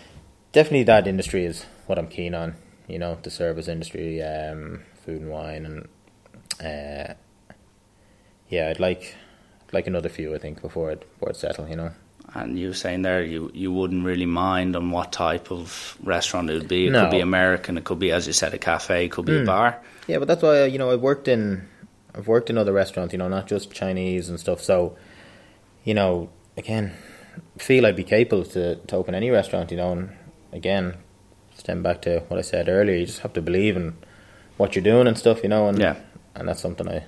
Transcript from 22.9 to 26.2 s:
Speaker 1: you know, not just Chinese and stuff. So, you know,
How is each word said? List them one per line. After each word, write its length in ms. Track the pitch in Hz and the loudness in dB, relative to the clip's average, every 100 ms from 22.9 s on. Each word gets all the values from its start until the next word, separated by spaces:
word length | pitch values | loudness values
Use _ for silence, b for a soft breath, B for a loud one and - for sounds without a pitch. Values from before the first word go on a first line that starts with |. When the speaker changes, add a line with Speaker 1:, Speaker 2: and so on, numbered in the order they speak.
| - 87 | -2 -4
Speaker 1:
you 60 | 92 | -4
know, 100 | 92 | -2
not 180 | 95 95 | -2 -2
just 260 | 101 - | -4 -4
Chinese 560 | - 95 92 92 92 85 | -6 -4 -2 -2 -2 -4
and 100 | 85 | -6
stuff. 240 | - 87 | -4 -2
So, 340 | - 92 87 B B B B B B B B _ | 2 4 2 B B B B B B B B _
you 100 | 113 | -2
know, 340 | 107 95 87 | 2 2 2